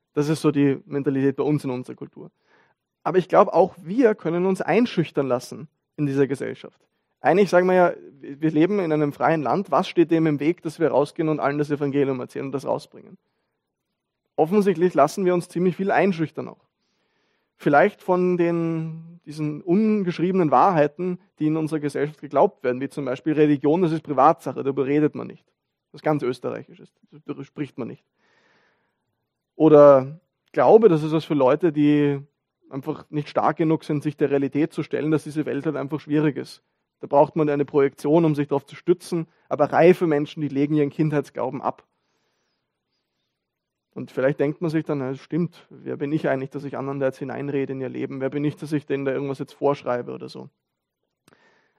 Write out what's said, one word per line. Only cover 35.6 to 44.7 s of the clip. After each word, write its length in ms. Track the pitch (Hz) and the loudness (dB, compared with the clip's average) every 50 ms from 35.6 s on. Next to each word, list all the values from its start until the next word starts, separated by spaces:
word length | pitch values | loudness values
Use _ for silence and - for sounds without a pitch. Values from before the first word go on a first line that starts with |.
| 135 | -6
halt 100 | 165 139 | -6 -6
einfach 240 | 135 139 135 156 143 | -6 -6 -8 -8 -10
schwierig 360 | - 156 147 156 151 156 127 | -6 -2 -2 0 0 0 -2
ist. 260 | 131 127 - - - _ _ _ _ _ _ _ _ | -4 -8 -12 -16 -20 _ _ _ _ _ _ _ _
Da 60 | - | -8
braucht 300 | - 143 143 151 147 - | 0 2 4 4 4 2
man 120 | 165 156 147 | 0 0 0
eine 160 | 143 143 143 | 0 0 -2
Projektion, 600 | - - 147 139 139 - - - 143 151 170 170 | 0 2 2 2 2 0 -2 0 2 4 4 4
um 100 | 156 147 | 2 2
sich 140 | 143 143 - | 0 -2 -2
darauf 180 | 143 139 - | -4 -4 -4
zu 100 | - 151 | -8 -14
stützen, 500 | - - 170 175 175 - - 185 170 160 - _ _ _ _ | -6 -2 -2 -2 -2 -2 -6 -6 -6 -6 -8 _ _ _ _
aber 240 | 131 135 147 131 139 | -2 0 0 2 4
reife 340 | 131 160 180 180 - 185 | 6 6 6 6 4 2
Menschen, 340 | 165 151 143 151 - - 160 | 0 0 0 -2 -4 -6 -6
die 80 | 151 135 | -6 -4
legen 260 | 139 139 143 147 151 | -2 -2 -2 0 0
ihren 160 | 151 143 143 | 0 0 0
Kindheitsglauben 720 | - - 160 156 147 147 135 - - 123 113 131 135 - | 0 -2 -2 0 0 -2 -4 -4 -6 -8 -6 -6 -6 -6
ab. 240 | - 123 - - _ _ _ _ _ _ _ _ _ _ _ _ _ _ _ _ _ _ _ _ _ _ _ _ _ _ _ _ _ _ _ _ _ _ _ _ _ _ _ _ _ _ _ | -6 -6 -6 -8 _ _ _ _ _ _ _ _ _ _ _ _ _ _ _ _ _ _ _ _ _ _ _ _ _ _ _ _ _ _ _ _ _ _ _ _ _ _ _ _ _ _ _
Und 160 | 135 131 - | -14 -14 -10
vielleicht 300 | - - 127 135 151 - | -6 -2 -2 0 0 0
denkt 200 | 143 147 147 - 180 | -2 -4 -2 -4 -6
man 80 | 160 | -4